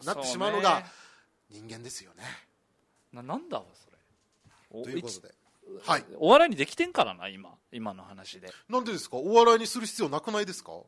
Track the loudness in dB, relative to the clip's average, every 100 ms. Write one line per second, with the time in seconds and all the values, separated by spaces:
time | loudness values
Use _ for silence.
0 | -6 -4 -4 -2 -2 2 4 4 0 -18
1 | -20 -20 _ _ _ -20 -16 -14 -14 -14
2 | -16 -18 -16 -16 -20 _ _ _ _ _
3 | _ -16 -10 -10 -8 -10 -10 _ _ _
4 | _ _ _ _ _ _ _ -14 -10 -8
5 | -8 -12 -18 _ _ _ -20 -8 0 0
6 | -2 0 6 8 8 2 -2 -2 -2 0
7 | 0 -2 -12 -12 -18 -20 _ -10 -10 -10
8 | -16 -20 -18 -18 -18 -18 -6 -4 -2 -6
9 | -8 -6 4 8 8 8 4 -6 -6 -4
10 | -2 -2 -4 -4 -4 -8 -14 -18